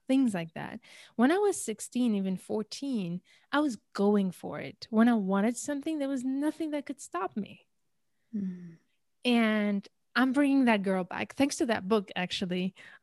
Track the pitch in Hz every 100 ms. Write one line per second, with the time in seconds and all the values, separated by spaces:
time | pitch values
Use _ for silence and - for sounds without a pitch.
0 | - 269 254 190 165 - - - - -
1 | - - 247 370 415 - - 214 - 247
2 | 247 202 190 185 - 214 214 - 277 240
3 | 175 175 - _ _ 285 302 208 _ -
4 | 202 208 190 - - 147 139 - - 220
5 | 233 233 190 196 214 240 - 285 285 311
6 | 269 277 254 269 302 - 320 294 - -
7 | - 349 381 - 196 - _ _ _ _
8 | _ _ _ 214 190 180 175 165 _ _
9 | _ _ 247 240 220 214 208 202 - _
10 | _ - 262 254 285 277 247 214 196 190
11 | 180 - - - 285 - 269 208 190 220
12 | 190 - 180 - 190 180 185 - - -